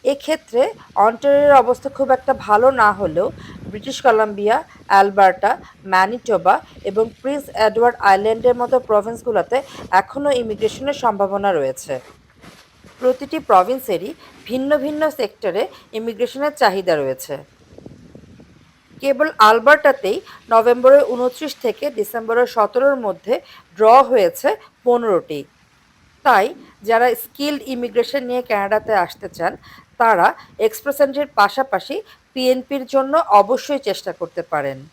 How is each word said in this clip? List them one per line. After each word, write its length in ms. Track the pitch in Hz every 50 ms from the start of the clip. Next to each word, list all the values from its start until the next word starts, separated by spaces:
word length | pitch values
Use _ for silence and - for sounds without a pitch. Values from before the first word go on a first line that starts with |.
| -
এক্ষেত্রে 580 | 254 277 277 - 294 311 302 _ _ 220 240 277 427 440 - - _ - - 202
অন্টারিওর 560 | 226 233 226 - 285 285 285 285 294 285 262 226
অবস্থা 260 | 240 247 - - 277 277
খুব 100 | - 277 247 262
একটা 160 | 254 - - 262 208 -
ভালো 200 | 208 208 208 240 269 269 247
না 80 | 220 208 202 196
হলেও 280 | 202 165 151 165 202 277 - - - - - - - -
ব্রিটিশ 260 | 190 214 202 262 262 - -
কলাম্বিয়া, 520 | 262 226 220 220 214 208 196 202 208 226 294 330 - - - - -
অ্যালবার্টা, 600 | 196 196 196 202 196 202 196 185 180 185 - 208 254 - - - _ _ - 190 185
ম্যানিটোবা 640 | 185 190 196 233 247 _ - 214 180 170 180 180 - - - - - - 202
এবং 160 | 190 214 226 226 - _
প্রিন্স 240 | - 262 285 285 277 - - 202 220
এডওয়ার্ড 300 | 214 208 226 233 240 240 - - 196
আইল্যান্ডের 460 | 190 190 202 220 226 226 226 247 247 247
মতো 140 | 247 247 262 254 254 -
প্রভিন্সগুলোতে 680 | 214 208 202 226 233 226 - 247 220 190 160 - 233 269 285 - - - - - - 185
এখনও 300 | 196 - - 277 285 285 269 247
ইমিগ্রেশনের 560 | 233 220 214 190 220 214 - - 269 285 285 285 254
সম্ভাবনা 460 | 233 208 196 202 190 196 202 196 202
রয়েছে। 420 | 185 151 139 - 170 - - - 135 127 - - - _ _ _ _ _ - - - - _ _ _ _ _ - _ _
প্রতিটি 380 | 254 254 254 254 285 - - 311 285 -
প্রভিন্সেরই 600 | 214 185 180 214 262 262 - - 190 160 180 240 330 _ - - - - - -
ভিন্ন 220 | 233 262 262 277 302 294 262
ভিন্ন 160 | 302 302 302 311 302 302 -
সেক্টরে 440 | 233 202 - _ - 196 165 202 285 381 - - - _ - 220
ইমিগ্রেশনের 540 | 226 233 226 202 240 240 - 269 285 294 294 294
চাহিদা 320 | 262 208 185 196 185 185 165
রয়েছে। 380 | 151 139 131 131 131 - - 143 135 147 _ _ _ _ _ - - - - - - - - - - - - - - - _ _ _ _ _ _ _ _ _ - -
কেবল 260 | 262 277 269 247 302 311 - - 220 214
আলবার্টাতেই 680 | 226 233 220 277 302 302 302 294 262 - - 185 226 381 - - - - _ - 233
নভেম্বরের 500 | 226 220 240 240 247 247 262 277 285 285 - 247
ঊনত্রিশ 380 | 240 247 254 - - 311 285 - _ -
থেকে 200 | 233 202 - 269 294 233
ডিসেম্বরের 500 | 220 202 - - 233 226 220 233 240 247 247 -
সতেরোর 420 | 233 208 202 - 247 269 277 277 254 233
মধ্যে 280 | 202 180 170 _ 196 254 359 - - - - _ _ 170
ড্র 80 | 180 220 220 233 269 269 233
হয়েছে 400 | 254 233 190 170 - - - 294 427 - - _ _ _ _
পনেরোটি। 540 | 247 240 240 233 220 190 160 - - 156 143 139 _ _ _ _ _ _ _ _ _ _ _ _ _ _ _ _
তাই 200 | 285 240 196 202 269 - - - - _ _ 202 208
যারা 180 | 226 226 240 254 220 - -
স্কিলড 380 | - _ - 285 294 294 277 214 262 262
ইমিগ্রেশন 480 | 240 240 233 202 240 233 - - 277 254 247
নিয়ে 120 | 247 247 247 -
কানাডাতে 440 | 220 202 196 196 214 214 214 - 220 196 175
আসতে 240 | 170 - _ 202 175 -
চান, 160 | - 165 185 - - _ - - - _ _ _ -
তারা 260 | 233 226 214 175 175 214 - - - _ - - 220
এক্সপ্রেস 320 | 220 - - - 277 277 285 294
এন্ট্রির 260 | 277 262 285 294 277 _ -
পাশাপাশি 560 | 202 196 - 269 262 - - 185 - - 285 415 427 _ - _ _ _ _
পিএনপির 500 | 262 254 254 254 262 247 _ 277 277 254 233 -
জন্য 200 | 269 269 269 294 320 - - 208 202
অবশ্যই 400 | 196 196 262 - - - 294 269 -
চেষ্টা 240 | 214 185 - - 190 160 _
করতে 220 | 175 165 _ 175 165 _
পারেন। 260 | 165 151 139 135 135 131 139 156